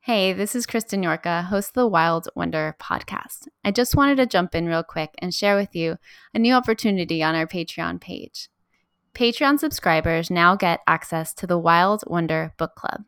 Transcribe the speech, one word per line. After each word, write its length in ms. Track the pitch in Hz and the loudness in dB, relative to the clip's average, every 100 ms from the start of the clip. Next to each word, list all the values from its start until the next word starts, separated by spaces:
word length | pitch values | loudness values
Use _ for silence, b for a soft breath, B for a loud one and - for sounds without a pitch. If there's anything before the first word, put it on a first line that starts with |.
| - | 0
Hey, 240 | 220 190 | 0 0
this 240 | 185 208 247 | 0 -4 -4
is 100 | 240 | -4
Kristen 380 | 226 - 196 | -4 -4 -2
Yorka, 400 | 175 160 175 170 180 | -2 -2 -2 -2 0
host 240 | 202 208 | -2 -2
of 20 | |
the 120 | - 240 | 0 2
Wild 440 | 175 165 165 - | 4 2 0 -4
Wonder 440 | - 170 160 156 - | -6 -2 -2 -4 -8
podcast. 720 | - - - - - - - _ 208 | -8 -8 -6 -10 -10 -18 -18 _ -2
I 60 | |
just 220 | 202 247 | 0 2
wanted 220 | - 277 269 | 4 4 4
to 100 | 247 | 4
jump 300 | 190 180 165 | 2 0 -2
in 100 | 170 | -2
real 160 | 165 | -2
quick 280 | 165 165 156 - | -4 -6 -8 -6
and 160 | 180 | -6
share 240 | - 202 202 | 0 2 2
with 180 | 202 - | 0 -4
you 220 | 165 170 B B B | -4 -6 B B B
a 60 | 220 | 0
new 140 | 233 | 4
opportunity 680 | 254 247 220 220 190 165 165 | 4 2 0 0 0 -2 -2
on 140 | 156 160 | 0 0
our 100 | 160 | -2
Patreon 540 | 180 165 - 170 175 | -6 -8 -6 -6 -8
page. 480 | - - - - - _ _ _ _ _ _ | -10 -14 -14 -16 -18 _ _ _ _ _ _
Patreon 460 | - 240 233 277 285 | 0 0 2 2 2
subscribers 720 | 311 - 185 160 165 165 170 | 0 -2 2 2 2 -2 0
now 240 | 175 175 190 | 4 4 4
get 240 | 180 165 - | 0 0 0
access 460 | 160 - 165 160 | 0 -2 -6 -6
to 120 | - 170 | -10 -2
the 120 | 175 | 0
Wild 480 | 170 170 185 214 - | 4 4 4 0 -2
Wonder 460 | 175 165 160 160 - | -2 0 -2 -4 -6
Book 200 | 165 - | -8 -6
Club 260 | - - | -8 -8